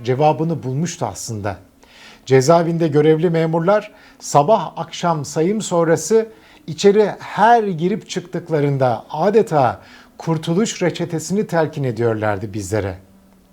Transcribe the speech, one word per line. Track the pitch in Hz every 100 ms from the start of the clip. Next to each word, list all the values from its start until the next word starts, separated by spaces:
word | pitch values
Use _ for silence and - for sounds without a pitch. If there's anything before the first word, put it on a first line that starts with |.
cevabını | 117 127 151 156 165 151
bulmuştu | 123 131 170 - 117
aslında. | 95 - 110 101 90 - _ _ - - - -
Cezaevinde | 131 127 170 165 165 165
görevli | 143 151 156 180
memurlar | 165 165 165 165 208 202 - - _
sabah | - 143 147 220 156 -
akşam | 165 - 175 160 131
sayım | 165 165 214
sonrası | - 175 165 160 - 220 220 - - - -
içeri | 151 202 202 202 -
her | - - 214 240
girip | 208 165 175 208 -
çıktıklarında | 175 - 170 165 156 143 139 131 110 -
adeta | 151 185 214 - 156 120 95 - - - -
kurtuluş | - 160 160 170 226 -
reçetesini | 175 - 165 160 160 196 214
telkin | 170 156 -
ediyorlardı | 135 110 117 110 107 101 107
bizlere. | 104 92 107 95 90 - _ _ _ _